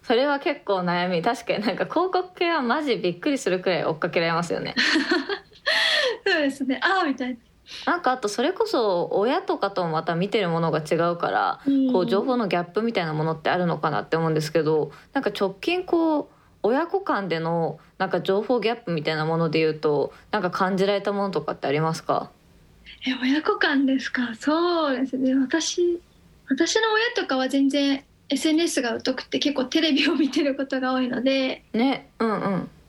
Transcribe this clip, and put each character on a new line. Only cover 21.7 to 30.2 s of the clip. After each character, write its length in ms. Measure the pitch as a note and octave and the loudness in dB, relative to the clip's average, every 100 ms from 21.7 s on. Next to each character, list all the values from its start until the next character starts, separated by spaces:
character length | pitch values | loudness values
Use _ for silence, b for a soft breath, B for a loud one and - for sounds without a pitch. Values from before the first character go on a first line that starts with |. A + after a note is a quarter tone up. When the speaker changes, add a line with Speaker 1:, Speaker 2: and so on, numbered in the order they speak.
Speaker 1:
り 60 | D3 | 0
ま 140 | D#3+ | 0
す 80 | D#3+ | -2
か？ 280 | - C3+ - _ _ _ _ - B B - | -2 -2 -2 _ _ _ _ -20 B B -6
Speaker 2:
え、 80 | C4 | -2
親 180 | B3+ D4 | 2 2
子 160 | D#4 G#4 | 2 0
間 300 | F#4 C#4 C4+ | 2 2 2
で 140 | C4+ | 0
す 100 | - | -2
か？ 240 | - A#3+ | -4 -4
そ 580 | A3 - D#4 F4 E4+ D4+ | -2 0 0 2 0 0
う 40 | B3+ | -2
で 100 | C4 | -2
す 100 | C4 | -2
ね。 160 | C4 C4+ | 0 2
私、 640 | B3+ E4 D#4+ - F4 E4+ - _ - - - | 2 0 -2 0 0 0 -8 _ -20 -20 -6
私 260 | C4+ E4 A4 | -2 2 2
の 120 | A4 | 2
親 180 | G#4+ A4+ | 2 2
と 120 | A4+ - | -2 -2
か 80 | C4+ | 0
は 120 | C4 | 0
全 200 | C#4 C#4 | 2 2
然 340 | C#4+ C#4 C#4 - _ _ | 2 2 0 -4 _ _
エ 60 | C#4 | -2
ス 120 | D#4+ | 2
エ 40 | |
ヌ 120 | D#4 | 2
エ 40 | E4+ | 2
ス 140 | - | 0
が 160 | B3 A3+ | -2 -4
疎 120 | - | -4
く 80 | C4 | -6
て、 160 | - C#4 | -4 -2
結 160 | D4 | 0
構 120 | C#4+ B3+ | 0 0
テ 140 | D#4+ | 0
レ 120 | D#4+ | 2
ビ 160 | C#4 D4 | 2 2
を 80 | |
見 120 | C#4 | 2